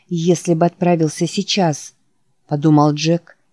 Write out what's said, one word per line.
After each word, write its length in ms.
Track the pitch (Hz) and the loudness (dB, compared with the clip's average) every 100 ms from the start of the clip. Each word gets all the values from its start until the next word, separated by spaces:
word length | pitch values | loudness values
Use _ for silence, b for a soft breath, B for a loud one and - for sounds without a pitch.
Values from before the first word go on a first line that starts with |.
| b | b
если 480 | 175 170 170 - 165 | -4 0 0 0 0
бы 100 | 170 | 0
отправился 600 | - 180 170 156 - 165 | 0 0 0 0 -2 -4
сейчас», 680 | - 196 208 170 143 - _ _ _ _ _ _ | -4 -4 -2 -2 -2 -10 _ _ _ _ _ _
подумал 460 | 147 156 151 151 | -2 2 4 4
Джек 440 | 147 156 175 - _ _ | 0 -2 -2 -4 _ _